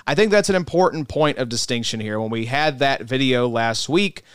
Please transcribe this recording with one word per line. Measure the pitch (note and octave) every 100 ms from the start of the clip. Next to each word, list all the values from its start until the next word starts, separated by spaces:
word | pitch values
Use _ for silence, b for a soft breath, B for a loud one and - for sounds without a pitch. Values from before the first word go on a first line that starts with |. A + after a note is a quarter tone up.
| -
I | C#3+
think | A3
that's | G#3 G3+
an | F#3+
important | E3 E3+ F#3 D#3+ C#3+
point | D3 D3+ C3+
of | B2
distinction | A#2 - A#2+ A2 A2
here. | G#2+ G#2+
When | A2
we | A2+ A2+
had | C3+ D#3 C3
that | C#3 C3+
video | A#2 C3 C3+ B2 B2
last | A2+ A#2 A2 -
week, | D#3+ G3+ - B